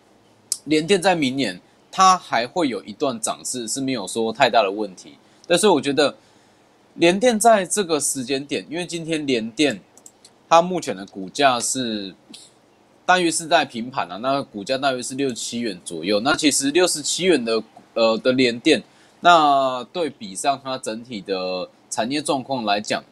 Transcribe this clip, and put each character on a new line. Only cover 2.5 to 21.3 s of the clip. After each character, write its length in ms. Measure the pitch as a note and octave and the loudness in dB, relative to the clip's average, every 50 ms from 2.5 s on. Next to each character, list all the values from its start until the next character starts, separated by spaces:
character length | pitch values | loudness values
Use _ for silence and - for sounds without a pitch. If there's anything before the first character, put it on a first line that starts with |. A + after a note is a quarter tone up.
| - F3+ E3 | -2 -2 -2
有 160 | C3+ A2 F#2 - | -2 -2 -4 -8
一 80 | G#2+ | -10
段 280 | G#2 - D3 C#3 A#2+ A2 | -6 -4 -2 -2 -2 -4
涨 200 | - A#2+ D#2+ D2 E2 | -6 -6 -6 -6 -8
势 220 | - - B2+ A#2 | -10 -8 -8 -8
是 120 | G#2+ - C#3 | -8 -6 -6
没 120 | C3+ C3 | -4 -4
有 160 | C3 A#2 F#2+ | -4 -4 -6
说 260 | F2+ - A#2 A2+ A2+ A2 | -6 -4 -2 -2 -2 2
太 160 | - C#3 A#2+ | 2 2 4
大 140 | G#2+ A#2 G#2 | 4 4 2
的 80 | F#2+ | 2
问 220 | G2 G#2+ G#2+ G2 F2+ | 0 -4 -6 -8 -10
题。 180 | - - D#2 C#2+ _ _ _ _ _ _ | -16 -20 -20 -20 _ _ _ _ _ _
但 120 | - F3 | 0 0
是 120 | F3 G3+ G#3+ | 4 4 4
我 100 | F3 C#3 | 4 4
觉 140 | A#2 C#3+ C#3 | 2 0 0
得 220 | C#3 D3 C3 - - _ _ _ _ _ _ _ _ _ _ _ _ _ _ - | 2 2 0 0 -4 _ _ _ _ _ _ _ _ _ _ _ _ _ _ -2
联 240 | - E3 E3+ F3+ G3+ | 2 4 4 4 6
电 200 | A#3+ B3+ A#3 G#3 | 4 4 4 4
在 240 | - A#3 A3+ G3+ F#3 | 6 6 6 4 2
这 200 | D#3 - G#3 G3 | -2 -2 -4 -2
个 160 | D#3+ E3 C#3+ | -2 -2 -2
时 240 | C#3 - - C3+ B2 | -2 -4 -6 -6 -4
间 200 | A#2+ C#3 C3+ C#3+ | -4 -4 -4 -4
点， 220 | C#3 D3 G#2 F#2 | -4 -6 -6 -6
因 80 | - C#3+ | -6 -8
为 80 | F3 F3+ | -8 -8
今 220 | - E3 E3+ E3 | -6 -8 -8 -6
天 220 | D#3 E3 D#3 D3+ | -6 -6 -4 -2
联 240 | C3+ B2+ A2+ A2 A#2 | 0 -2 -2 -2 -4
电 280 | - D3+ D3+ C#3 A2+ F#2 - _ _ - _ - _ _ _ - _ _ _ - | -2 0 0 0 0 -4 -10 _ _ -20 _ -20 _ _ _ -20 _ _ _ 4
它 100 | E3 E3+ | 4 4
目 220 | E3+ F3+ F#3 E3 | 4 4 -2 -6
前 160 | - C3+ G#2 | -4 -6 -8
的 80 | F#2 G2+ | -8 -10
股 240 | - - G2+ F#2+ F2+ | -14 -12 -12 -12 -10
价 300 | - - C#3+ C3+ B2 A#2+ | -2 2 2 2 2 2
是 560 | A2+ - - C3 B2+ A#2 A2 G#2 G2 F#2+ F2 _ _ _ - - - - _ _ _ _ _ _ _ _ _ _ - | -2 -4 -4 -4 -4 -4 -4 -6 -8 -10 -14 _ _ _ -20 -20 -20 -20 _ _ _ _ _ _ _ _ _ _ 2
大 140 | - F3+ F#3 | 2 2 4
约 100 | F3 E3 | 4 0
是 160 | D#3 - E3+ | -2 -2 -2
在 180 | D3 C#3 C3 C3+ | 2 2 2 2
平 260 | C3 - A#2 A2+ C3 | 2 -4 -10 -10 -8
盘 220 | B2+ B2+ F2+ F2 | -6 -6 -6 -6
啊， 60 | F#2 | -8
那 240 | G2 A#2+ C3+ C#3 C#3 | -8 -4 -2 -2 -2
股 220 | C3 - - G#2 G2 | -4 -6 -10 -12 -6
价 140 | - C3+ | -6 -4
大 140 | C3 C#3+ C#3 C3 | -2 -2 -2 -2
约 80 | B2 | -2
是 140 | A#2+ - C3+ | -6 -8 -6
六 160 | C3 C#3 C3+ | -4 -4 -4
七 280 | A#2 - - - A#2+ A#2 | -4 -6 -10 -8 -8 -6
元 200 | A#2+ A2 F#2 F2+ - | -6 -6 -8 -10 -12
左 180 | - F2 D#2+ D#2+ | -12 -10 -6 -2
右。 160 | F#2+ G#2 G#2 | 0 0 0
那 140 | A2+ C#3 - | 0 0 -2
其 140 | - - C#3+ | 2 2 0
实 220 | C3 - C#3 C#3 | 0 2 -2 0
六 160 | C#3+ F3 F#3 | 2 2 2
十 140 | F3 - D#3 | 2 0 -4
七 240 | C#3 - - C#3 F3 | -6 -6 -4 -2 2
元 180 | F#3+ E3 C3 A#2 | 2 2 2 2
的， 180 | A2+ A2+ A2+ G#2+ _ _ - - _ - | 0 -2 -2 -4 _ _ -20 -20 _ -2
呃， 240 | A2+ A2+ A2+ A2+ | 0 2 2 2
的 140 | G#2+ - C3 | 2 0 0
联 260 | B2+ C3 C3 A#2+ A#2 A#2+ | 2 2 2 0 0 0
电， 220 | - D#3+ D3 A2+ - _ _ _ - _ _ - | 2 2 2 2 0 _ _ _ -20 _ _ 0
那 640 | - F3 F3 D#3+ D3+ D3 C#3+ C#3 C3+ C3 B2+ B2 A#2+ - | 4 6 6 8 6 6 4 4 2 0 -2 -4 -8 -8
对 180 | - F#3 E3 C#3 | -6 -6 -6 -6
比 260 | B2+ - A#2 F#2+ F#2+ | -6 -10 -14 -14 -10
上 240 | - - C#3+ C#3 C3 C3+ | -4 -2 -2 -2 -2 -4
它 140 | C3+ C3 | -8 -8
整 260 | B2+ - A#2 A2 A2+ A#2+ | -8 -8 -8 -10 -10 -10
体 160 | B2 B2 G2+ | -12 -12 -10
的 480 | F2 G2+ | -6 -4